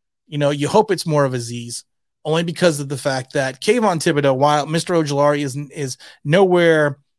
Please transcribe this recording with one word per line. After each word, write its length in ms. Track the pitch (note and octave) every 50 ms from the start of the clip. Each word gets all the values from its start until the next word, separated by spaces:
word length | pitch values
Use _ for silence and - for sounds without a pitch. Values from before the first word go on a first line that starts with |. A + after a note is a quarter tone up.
| _ _ _ _ _
you 100 | - D#3
know, 140 | C#3+ D3 C#3+
you 160 | D3+ C#3+ D3
hope 240 | C#3+ - A3 G#3+ G3+
it's 160 | F#3 D#3+ -
more 180 | E3+ D3+ D3 C#3
of 80 | C3 B2+
Azeez, 520 | B2 A#2 A#2 A#2+ A#2+ A#2 A#2 A#2+ - - _ _ _ _ _ _ _ -
only 200 | D3+ D#3+ E3 E3+
because 360 | F3 D#3 - F3+ F3 D3+ C#3+
of 80 | C#3+
the 120 | C3+ D3 C3
fact 340 | - C#3+ C3 B2+ B2+ _ -
that 280 | C#3+ C3 C3 B2+ -
Kayvon 360 | - G#3+ A#3 B3 A3 G3+ E3+
Thibodeaux, 400 | D3+ - E3+ D3 C#3+ C#3+ C#3 C3
while 300 | B2+ C#3+ D3 D3 D3+ C#3+
Mister 260 | D#3 D#3+ E3 E3 - F3+
Ojulari 460 | E3 D#3 C#3+ C#3+ C#3 C#3+ D3 D3 C#3+
is, 160 | D3 C3+ B2
is 420 | D3 D3 - - D#3+ C#3 C3 - - - - - _ -
nowhere 760 | C#3+ D#3+ G3 G3 F3+ F3+ F3 E3+ E3 D#3+ D#3 D3 D3 C#3 _ _ _ _